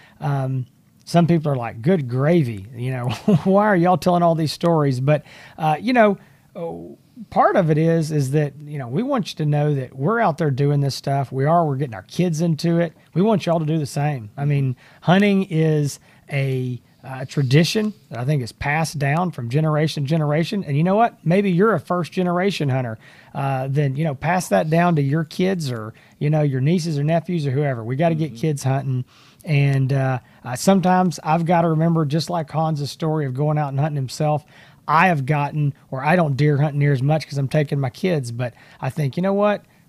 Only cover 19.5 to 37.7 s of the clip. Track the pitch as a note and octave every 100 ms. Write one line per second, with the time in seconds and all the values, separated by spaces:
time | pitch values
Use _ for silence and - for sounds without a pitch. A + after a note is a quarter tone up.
19.5 | C#3 D#3 D3+ D#3 - C3+ E3 D3+ D3+ E3
20.5 | G3+ E3 C#3 E3+ G3+ A#3 - D#3 F#3+ G3+
21.5 | E3+ A3 F3 - F3 D3+ - F3+ F3 G3
22.5 | E3+ D3 C3 B2 A2 - - - - C#3
23.5 | C3 C3+ C#3 C#3+ C3+ E3 C3 D#3 F3+ -
24.5 | G3 D#3+ E3 F3 D#3+ C#3 D#3 D#3 - F#3
25.5 | F#3+ C#3+ A#2 G#2+ - _ - D3 D#3 D3
26.5 | C3 C#3 F#3 E3 C#3+ D3 E3 E3 F3 C#3+
27.5 | C3 D3 A#2+ A2 C3 E3+ D#3+ D#3 A2+ D#3
28.5 | C#3 C3 C3+ C3+ B2+ - _ - - -
29.5 | C#3+ C#3 C#3 C3 C#3 C3 B2+ - - B2
30.5 | B2 - G3 F3+ F#3 F#3 D3 D#3+ E3 E3+
31.5 | F3 E3+ D#3 E3 E3 D3+ D#3+ D3+ E3 D#3
32.5 | D3+ D#3+ D3+ C#3+ - D#3+ D#3 C#3 B2+ D3+
33.5 | D3+ C#3+ C3+ D3+ D3 B2+ - D3+ D3+ -
34.5 | - - _ - D#3 F#3 D#3 C3 D3 C#3+
35.5 | D3+ D3 - _ C3 D3 F3+ D#3 C3 D3+
36.5 | C#3 D3+ C#3+ C#3+ C3+ C3+ D#3 - C#3 C3
37.5 | D#3 C#3+